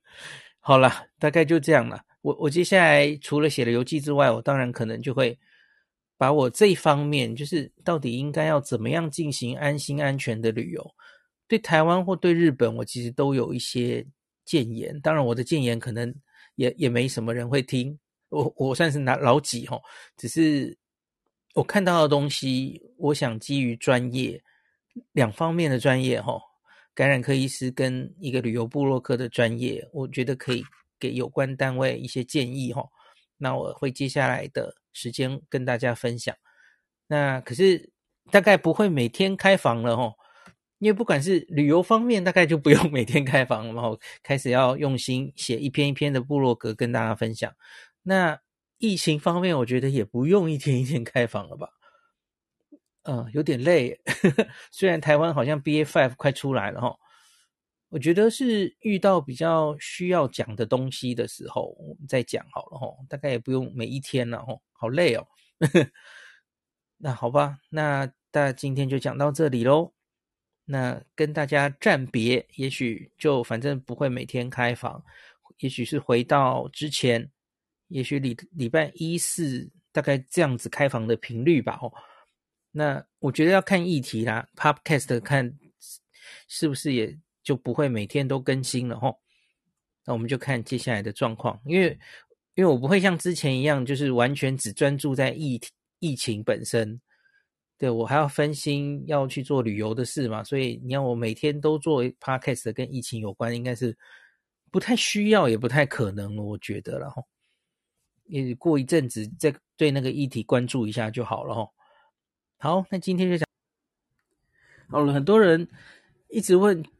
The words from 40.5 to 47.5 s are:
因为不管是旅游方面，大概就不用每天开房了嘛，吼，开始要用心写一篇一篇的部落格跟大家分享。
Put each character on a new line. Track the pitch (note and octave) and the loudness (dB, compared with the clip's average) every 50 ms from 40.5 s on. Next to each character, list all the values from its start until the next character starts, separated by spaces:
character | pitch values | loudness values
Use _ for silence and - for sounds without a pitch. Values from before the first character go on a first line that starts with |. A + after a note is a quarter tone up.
| _ _ _ _ _ _ | _ _ _ _ _ _
因 | G3 G#3+ | 0 2
为 | G#3 | 2
不 | G3 A#3+ | 2 2
管 | - - C#3+ C#3 | 0 2 2 2
是 | F3 F#3+ E3+ - - | 2 2 2 0 0
旅 | - C#3+ D3 | 0 2 4
游 | C#3+ D3+ F3 F#3 | 6 6 4 6
方 | - A3+ A3 A#3 | 4 4 4 4
面， | A#3+ A#3+ G3+ F3+ | 2 2 2 2
大 | F#3 | 2
概 | E3+ F#3+ F3 | 4 4 4
就 | D3+ E3 D#3 | 4 2 2
不 | C#3 D3+ | 4 6
用 | C#3+ G#3 - D#3+ C#3+ | 6 6 4 2 0
每 | C3 A#2 | -2 -2
天 | G#2 A#2+ D3 C#3+ | 0 0 0 2
开 | C3 B2+ C#3 C3 | 2 2 2 2
房 | A#2 B2+ G#2+ A2 | 2 0 -2 -4
了 | A#2 A2+ | -6 -6
嘛， | A#2 | -4
吼， | A#2+ A#2 A2 - - - - - - | -4 -4 -4 -6 -10 -16 -20 -16 -4
开 | - C#3+ | -2 -2
始 | C#3 - C3 | -2 0 2
要 | B2 B2+ C3+ B2 C3 | 2 4 4 4 2
用 | C#3+ D3 C#3+ C3+ A#2+ | 0 0 -2 -2 -2
心 | - - B2+ B2+ C3+ C#3+ - | -2 -2 -4 -4 -4 -6 -8
写 | - - - B2 A2+ | -10 -6 -4 -4 -2
一 | C#3+ C#3 | -2 -2
篇 | C3+ - C#3+ C#3+ | 0 0 0 0
一 | C#3 | 0
篇 | - D3 C#3+ C#3 | 0 -2 0 0
的 | C3 | -2
部 | A#2+ C3+ D3 C#3+ | -2 0 0 2
落 | C3+ B2+ A#2+ | 2 2 2
格 | - - A2+ A2 | 0 -2 -6 -4
跟 | - B2 A#2+ A#2+ | -2 -2 0 0
大 | A#2 | 0
家 | A2+ A2 A2 | 0 0 -2
分 | G#2+ A#2 A2+ A2 | -2 -4 -4 -4
享。 | - - A#2 | -4 -6 -6